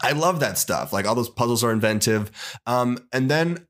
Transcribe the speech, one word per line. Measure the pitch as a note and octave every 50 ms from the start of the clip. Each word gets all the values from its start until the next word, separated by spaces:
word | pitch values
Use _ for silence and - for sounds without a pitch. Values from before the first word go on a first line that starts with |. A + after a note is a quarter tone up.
| -
I | B2+ D3
love | D3 D#3+ F3+ F#3 D#3
that | C#3 G#2 F#2 -
stuff. | - - F2+ C2+ A#1 - -
Like, | G2 G2 G#2
all | A#2
those | A#2+ A#2 -
puzzles | - - A#2+ A#2+ A#2+ A2 A#2+
are | A#2 A2
inventive. | A2 A2 G#2+ G#2+ G#2+ - A2+ A2 G#2+ G#2 G#2 - - - - - - -
Um, | A#2+ B2 B2 B2 B2 B2 A#2+ - _
and | - C3 C3 C3
then | D3 D#3 E3 E3+ E3+ F3 - _